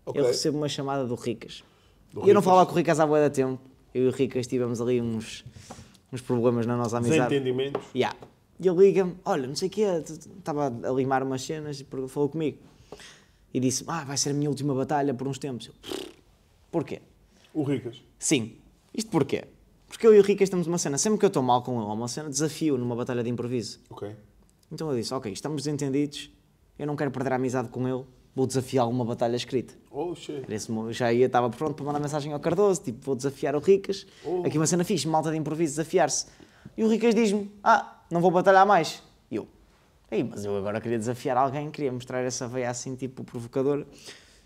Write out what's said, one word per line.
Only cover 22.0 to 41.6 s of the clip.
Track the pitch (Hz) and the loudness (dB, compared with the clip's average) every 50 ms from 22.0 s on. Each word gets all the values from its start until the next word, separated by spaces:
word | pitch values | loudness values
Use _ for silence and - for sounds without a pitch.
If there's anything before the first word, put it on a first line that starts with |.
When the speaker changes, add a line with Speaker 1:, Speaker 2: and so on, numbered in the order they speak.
| 120 120 | -6 -6
Speaker 2:
cena, | - 156 151 156 | -6 -8 -8 -6
desafio | 131 123 160 151 151 - 160 151 139 123 | -4 -2 -2 -2 -2 -2 -2 0 0 0
numa | 123 120 120 | 0 -2 -4
batalha | 117 123 117 123 123 117 | -4 -4 -4 -2 -2 -2
de | 120 | -2
improviso. | 123 117 117 120 127 120 101 - - - _ - | -4 -4 -4 -4 -4 -4 -4 -6 -10 -16 _ -20
Speaker 1:
Ok. | - - 107 104 110 - - - _ _ _ _ _ _ _ - | -16 -12 -12 -12 -14 -14 -20 -20 _ _ _ _ _ _ _ -16
Speaker 2:
Então | 165 - 165 156 | -12 -8 -6 -4
eu | 135 117 | -2 -2
disse, | 107 - 131 | -2 -4 -4
"Ok, | 131 127 107 | -6 -6 -6
estamos | 95 - - 143 156 139 131 | -8 -8 -8 -6 -6 -6 -4
desentendidos, | 151 147 139 147 139 131 143 147 147 - - - - - _ _ _ _ _ _ _ _ - | -4 -4 -4 -2 -2 0 0 0 -2 -4 -10 -14 -16 -18 _ _ _ _ _ _ _ _ -10
eu | 143 147 | -8 -6
não | 147 | -4
quero | 143 151 139 | -4 -4 -4
perder | 131 127 131 135 131 | -4 -2 -2 -2 0
a | |
amizade | 127 131 127 120 131 117 113 | 0 0 0 -2 -2 -4 -4
com | - 120 127 127 | -6 -6 -4 -4
ele, | 131 127 131 - - _ _ _ - | -4 -6 -8 -12 -20 _ _ _ -4
vou | 135 131 123 | -2 -2 0
desafiar | - 135 120 - 127 131 120 | 0 -2 -2 0 2 2 2
alguma | 117 120 127 120 | 2 2 0 -2
batalha | 110 117 95 120 117 120 | -2 -2 0 0 0 0
escrita." | 120 117 - 139 120 - - - - _ _ - | -2 -4 -2 -4 -4 -4 -4 -12 -20 _ _ -8
Speaker 1:
Oh, | 139 165 180 165 | -8 -6 -6 -8
shit. | - - - 151 143 127 | -10 -10 -12 -12 -10 -8
Speaker 2:
Era | - 104 | -8 -8
esse | 104 - - | -8 -6 -6
mo-, | 113 110 110 113 113 | -6 -6 -4 -6 -4
já | - 127 117 | -2 0 2
ia, | 117 120 127 | 4 4 4
estava | 131 127 120 123 120 | 4 4 4 2 2
pronto | 113 - 156 156 143 | 0 -2 -4 -4 -4
para | 143 135 | -4 -6
mandar | 147 147 147 | -4 -4 -4
mensagem | 147 143 151 151 139 156 | -4 -4 -4 -4 -4 -4
ao | 147 143 | -6 -4
Cardoso, | - 170 170 180 208 202 185 180 | -2 0 2 4 4 2 2 0
tipo, | - 131 113 127 - | -2 -8 -10 -8 -4
"Vou | 135 135 | -4 -4
desafiar | 120 131 139 135 - - 143 139 | -2 -2 -4 -4 -4 -4 -2 -2
o | 147 | 0
Ricas, | 147 185 196 190 196 - 190 - - - - - - | 4 4 4 4 4 -2 -8 -8 -10 -16 -20 -12 -8
Speaker 1:
Oh. | 147 175 180 170 | -6 -4 -2 -2
Speaker 2:
aqui | 143 127 151 | 0 0 0
uma | 160 147 | 0 2
cena | 175 175 175 | 2 0 0
fixe, | - 214 151 131 160 | 0 0 -2 0 0
malta | 156 156 160 160 | 0 0 0 0
de | 156 160 | -2 -2
improviso, | 147 151 156 156 175 147 143 | -4 -4 -2 -2 -2 -2 -2
desafiar-se." | 151 160 147 - 185 156 143 - - - - - - - - _ - - - - - | -4 -4 0 2 2 2 2 0 -2 -6 -8 -12 -20 -20 -20 _ -20 -20 -14 -6 0
E | 220 | 2
o | 214 | 2
Ricas | 226 220 226 240 214 | 2 4 4 4 4
diz-me, | 226 233 202 190 208 202 - - - | 6 4 4 2 0 -2 -6 -10 -2
"Ah, | - - 226 - - - - - - - | 2 4 4 4 2 -2 -14 -20 -10 -4
não | 165 170 | 0 4
vou | 170 185 | 4 4
batalhar | 170 185 180 196 196 190 196 | 4 6 6 8 8 8 8
mais." | 208 202 175 156 - - - - - _ _ _ - | 8 6 4 4 0 -6 -10 -16 -20 _ _ _ -8
E | 117 | -6
eu, | 104 - - _ _ _ _ _ _ _ _ _ _ _ - | -6 -6 -8 _ _ _ _ _ _ _ _ _ _ _ -6
"Ei, | 226 208 139 | -4 -2 -2
mas | - - 110 101 | -4 -4 -8 -6
eu | 104 101 | -4 -4
agora | 101 95 104 104 110 | -4 -2 -2 -4 -4
queria | 113 117 117 117 | -2 -2 -2 -2
desafiar | 107 123 123 123 - 147 127 | -2 -4 -4 -4 -2 0 2
alguém, | 123 139 135 123 147 | 2 2 2 0 -4